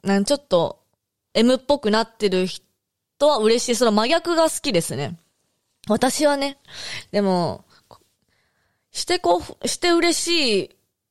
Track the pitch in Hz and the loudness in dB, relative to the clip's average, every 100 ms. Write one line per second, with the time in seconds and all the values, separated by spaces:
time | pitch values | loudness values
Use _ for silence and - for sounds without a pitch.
0 | 190 196 202 - - 175 160 - _ _ | -2 0 0 -2 0 0 0 -6 _ _
1 | _ _ _ 208 233 254 - 285 214 214 | _ _ _ 2 2 2 2 0 2 0
2 | 226 - 202 185 180 - _ _ _ _ | -2 -2 -2 0 -2 -6 _ _ _ _
3 | _ - 294 277 220 240 240 226 240 208 | _ 0 2 4 2 2 0 0 2 2
4 | 233 330 339 330 320 - 294 180 - 123 | 2 0 0 2 2 0 -2 -2 -2 -6
5 | 147 170 _ _ _ _ _ _ - 208 | -8 -10 _ _ _ _ _ _ -4 0
6 | 262 - 294 277 277 277 _ - - - | 0 0 0 0 -4 -8 _ -18 -14 -14
7 | - 202 202 180 160 - _ _ _ - | -6 -2 0 0 -2 -6 _ _ _ -20
8 | _ _ _ _ _ _ _ _ _ - | _ _ _ _ _ _ _ _ _ -10
9 | - 359 349 349 - - - - 359 339 | -4 -2 0 0 -2 -10 -8 -4 0 2
10 | 339 320 339 339 262 196 - _ _ _ | 2 -2 -2 -2 0 -2 -4 _ _ _
11 | _ | _